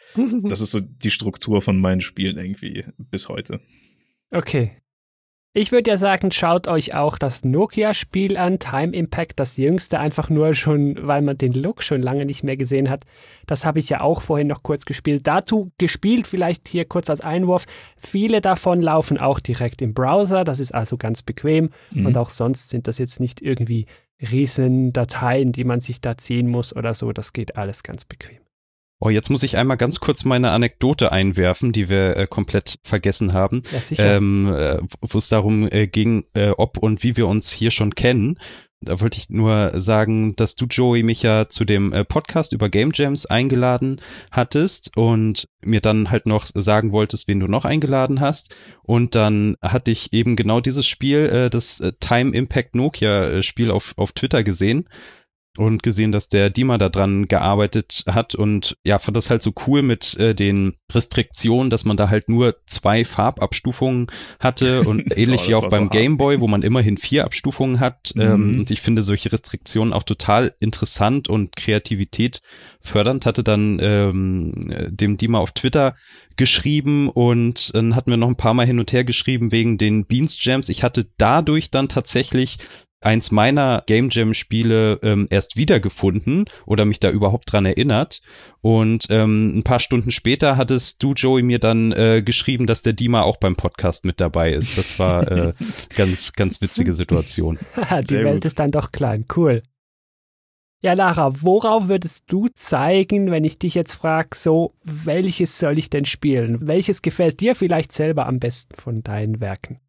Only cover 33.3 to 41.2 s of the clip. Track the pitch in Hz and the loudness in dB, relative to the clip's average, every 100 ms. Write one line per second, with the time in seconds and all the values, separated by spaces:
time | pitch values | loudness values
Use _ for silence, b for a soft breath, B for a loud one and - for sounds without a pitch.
33.3 | 92 98 123 - 127 - 156 104 101 101 | 2 0 -2 -4 -6 -4 2 4 4 2
34.3 | 101 98 76 76 80 85 - - 107 - | 2 0 0 0 -2 -6 -10 -4 -2 0
35.3 | 110 104 107 107 104 101 107 110 110 - | 0 2 0 2 0 0 0 0 0 -2
36.3 | 107 101 - - - 110 107 123 117 101 | -2 0 0 -2 0 -2 0 0 0 0
37.3 | 107 - - 113 - 107 - 123 127 113 | 0 -2 -2 -2 0 -2 0 2 2 0
38.3 | 175 B B B - - 92 113 - - | -2 B B B -14 -6 -2 -2 -2 -6
39.3 | 104 110 107 101 92 92 107 107 110 110 | 0 2 2 0 -2 0 2 2 2 0
40.3 | 101 110 - 123 - 123 120 113 110 | 0 -2 -2 -4 2 2 4 2 2